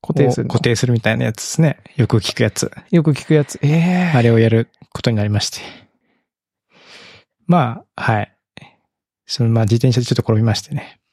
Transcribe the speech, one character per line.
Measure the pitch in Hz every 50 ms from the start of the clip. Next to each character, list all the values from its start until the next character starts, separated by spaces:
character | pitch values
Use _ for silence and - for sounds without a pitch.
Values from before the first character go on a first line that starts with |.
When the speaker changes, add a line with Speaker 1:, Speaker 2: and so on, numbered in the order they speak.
Speaker 1:
固 | - - 160
定 | 139 143 135
す | 120 -
る | 120
の？ | 120 -
Speaker 2:
固 | 120 -
定 | 120 117
す | 107 -
る | 123 120
み | 113
た | - 110
い | 113 117
な | 127
や | 117 110
つ | -
で | -
す | - - -
ね。 | 160 151 - _ _ - _
よ | - 120
く | - - 110
聞 | 101 - -
く | - 120
や | 107 -
つ。 | - - - - - - _ -
Speaker 1:
よ | 175 151
く | 160
聞 | 143 - -
く | - 156
や | 151 143
つ。 | - - - -
え | 143 156 165 170 180 180 180 180 175 156
ー。 |
Speaker 2:
あ | 131 117
れ | 117
を | 117 113
や | 113 113
る | 113 113 113 _ _ _ - _
こ | _ - -
と | 127
に | 117
な | 107 104
り | 104
ま | 104 104
し | - -
て。 | - - - - - - _ _ _ _ _ _ _ _ _ _ _ _ _ _ _ _ _ _ _ _ - - - - - - - - _ _ _ _ _
ま | - 175 180 135 117 117 - - _ _
あ、 | -
は | - - 113 107 101
い。 | - _ _ _ _ _ - - - _ _ _ _ _ _ _ _ _ _ _
そ | _ - - 120
の、 | 113
ま | 113 113 113
あ、 |
自 | 101 117
転 | 117 117 131
車 | 120 127
で | 123
ち | - -
ょ |
っ |
と | - -
転 | - 117
び | 107 113
ま | 117 107
し | - -
て | - 143
ね。 | 143 - - - _ _ _